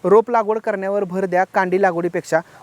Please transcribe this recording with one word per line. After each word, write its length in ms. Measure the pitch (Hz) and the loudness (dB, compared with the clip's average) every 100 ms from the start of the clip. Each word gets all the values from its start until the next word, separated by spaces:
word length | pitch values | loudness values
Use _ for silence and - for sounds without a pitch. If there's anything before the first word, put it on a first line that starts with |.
रोप 280 | 180 208 233 | 2 4 4
लागवड 280 | 233 202 220 | 0 0 -4
करण्यावर 440 | 220 196 190 202 | -4 -4 -4 -4
भर 220 | 190 185 190 | -4 -4 -2
द्या 180 | 180 185 | 0 0
कांडी 280 | 208 185 185 | 0 0 2
लागवडीपेक्षा. 580 | 190 170 175 175 - 160 - - | 0 0 -4 -4 -2 -2 -2 -12